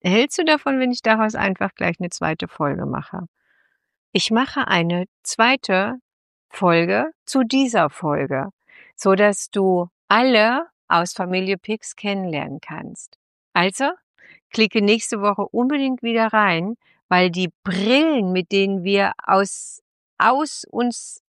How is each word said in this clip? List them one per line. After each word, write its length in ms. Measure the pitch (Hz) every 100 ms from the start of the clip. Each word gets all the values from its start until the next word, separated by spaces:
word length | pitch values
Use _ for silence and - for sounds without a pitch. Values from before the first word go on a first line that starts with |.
hältst 360 | 180 208 285 -
du 60 |
davon, 360 | 320 302 277 262
wenn 100 | 254
ich 120 | 247
daraus 320 | 226 220 214
einfach 400 | 220 202 190 196
gleich 220 | - 180 170
eine 80 | 175
zweite 400 | - 160 160 -
Folge 380 | - 147 139 143
mache? 400 | 131 151 180 175 _ _ _ _ _ _ _ _
Ich 180 | - -
mache 360 | 220 269 285 -
eine 380 | 175 170 175 185 _
zweite 760 | - - 226 269 - 185 202 254 _ _ _ _ _
Folge 640 | - 180 170 175 202 311 _ -
zu 180 | 269
dieser 460 | 233 269 269 226 151
Folge, 580 | - 156 147 135 135 139 _ _ - - -
so 180 | 190
dass 360 | 190 208 196 -
du 380 | 202 190 180 175 _ _
alle 580 | 214 262 226 220 262 339 _ _
aus 240 | 170 175
Familie 440 | - 180 185 190 196
Pix 380 | - 220 -
kennenlernen 640 | - 208 196 185 151 143 143
kannst. 580 | - 156 - - - _ _ _ _
Also, 360 | - 185 196 277 359 _ _ - - _
klicke 320 | - 220 226
nächste 400 | 202 226 - 220
Woche 240 | 202 196 202
unbedingt 540 | 214 247 285 269 254
wieder 300 | 233 233 220
rein, 440 | 220 202 165 185 240 _ _ _
weil 220 | 180 180
die 200 | 175 180 _
Brillen, 680 | - 180 202 262 320 277 190
mit 200 | 185 175
denen 320 | 196 196 196
wir 280 | 180 196 196 -
aus, 600 | - 190 196 - - - _ _ _ -
aus 460 | 220 262 302 - -
uns 500 | 220 247 - - - _